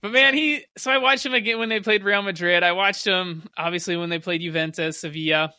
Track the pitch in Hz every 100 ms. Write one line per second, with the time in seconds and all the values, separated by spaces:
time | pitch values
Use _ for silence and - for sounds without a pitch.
0 | 202 240 269 269 311 294 - - - 262
1 | 254 262 269 254 220 226 226 220 202 214
2 | 196 202 202 175 175 175 175 175 196 196
3 | - 185 180 165 160 - 165 175 165 170
4 | 170 170 165 175 170 160 160 160 160 151
5 | 165 151 156 156 156